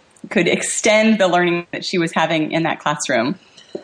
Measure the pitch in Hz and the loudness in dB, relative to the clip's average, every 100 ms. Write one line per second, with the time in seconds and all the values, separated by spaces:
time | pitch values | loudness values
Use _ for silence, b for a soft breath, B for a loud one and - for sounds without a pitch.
0 | _ _ - 202 170 - - - 233 214 | _ _ -4 0 0 0 -2 -2 2 4
1 | 220 214 190 175 175 175 170 - - 185 | 4 4 4 2 2 0 -4 -10 -6 -2
2 | 165 - 160 160 156 165 165 - 151 151 | -2 0 0 0 -2 -2 -2 -4 -4 -4
3 | - 123 123 185 B B B B | -2 -2 -2 -4 B B B B